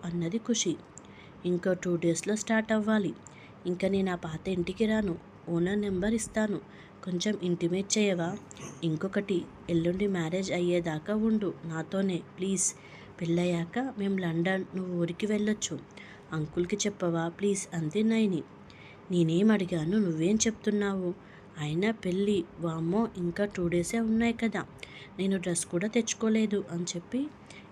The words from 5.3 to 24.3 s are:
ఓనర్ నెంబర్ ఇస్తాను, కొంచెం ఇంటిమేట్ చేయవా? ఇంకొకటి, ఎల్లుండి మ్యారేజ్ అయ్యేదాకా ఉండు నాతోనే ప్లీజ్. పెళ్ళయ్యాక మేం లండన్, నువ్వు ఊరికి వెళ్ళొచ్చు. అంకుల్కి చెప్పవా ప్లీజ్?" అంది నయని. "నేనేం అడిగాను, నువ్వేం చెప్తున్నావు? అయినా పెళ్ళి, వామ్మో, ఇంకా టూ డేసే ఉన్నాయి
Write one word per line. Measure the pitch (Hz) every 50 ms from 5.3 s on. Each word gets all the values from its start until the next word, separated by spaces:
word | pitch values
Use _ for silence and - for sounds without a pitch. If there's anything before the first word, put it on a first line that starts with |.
| - - - -
ఓనర్ | 170 170 175 180 202 208
నెంబర్ | 208 202 196 180 185 214 226
ఇస్తాను, | 226 - - - 220 214 208 202 - - - - - - - - -
కొంచెం | - 190 180 175 175 214 214 202 175
ఇంటిమేట్ | 180 175 170 175 170 175 190 196 196
చేయవా? | - 220 208 202 190 175 165 170 156 156 - - - - - - - - -
ఇంకొకటి, | 165 156 160 - 190 190 202 202 - 196 160 135 - - - - -
ఎల్లుండి | 175 165 165 175 175 185 208 202
మ్యారేజ్ | 196 180 160 160 170 190 190 185
అయ్యేదాకా | - 175 175 175 175 175 170 170 156 151 - - 208
ఉండు | 214 214 226 220 214 208 175 - - -
నాతోనే | 165 160 160 160 - - 190 196 190 180 165 - -
ప్లీజ్. | - - - 196 196 175 - - - - - - - - - - -
పెళ్ళయ్యాక | - 180 165 170 170 175 180 175 170 165 170 - 240 262 269 269
మేం | 208 196 196 196 190
లండన్, | 185 170 160 165 170 190 190 190 185 -
నువ్వు | - 185 185 180 180 175
ఊరికి | 170 170 175 - -
వెళ్ళొచ్చు. | 208 214 208 208 214 214 214 - - 160 - - - - - - - - - - -
అంకుల్కి | - 160 151 156 - 175 175 175 208
చెప్పవా | 202 - 208 202 - 185 175 165 165 165 170
ప్లీజ్?" | 170 - 202 202 202 196 - - -
అంది | 170 160 151 156 208 220
నయని. | 220 226 226 220 202 185 151 - - - - - - - - - - - - - -
"నేనేం | 185 175 170 160 165 175 202 220
అడిగాను, | 214 202 190 175 185 165 151 160 196 220
నువ్వేం | 208 180 160 156 160 180 214
చెప్తున్నావు? | 214 - 233 220 - - 214 208 208 202 202 196 190 185 175 185 - - - - - - - - 160
అయినా | 151 151 151 170 196 220
పెళ్ళి, | 226 220 - 185 175 190 202 202 208 190 170 - - -
వామ్మో, | 160 170 160 160 165 165 180 214 233 233 - 185
ఇంకా | 175 175 170 - 202
టూ | 208 208 - 180 170
డేసే | 170 175 170 - - 233
ఉన్నాయి | 226 220 220 226 233 233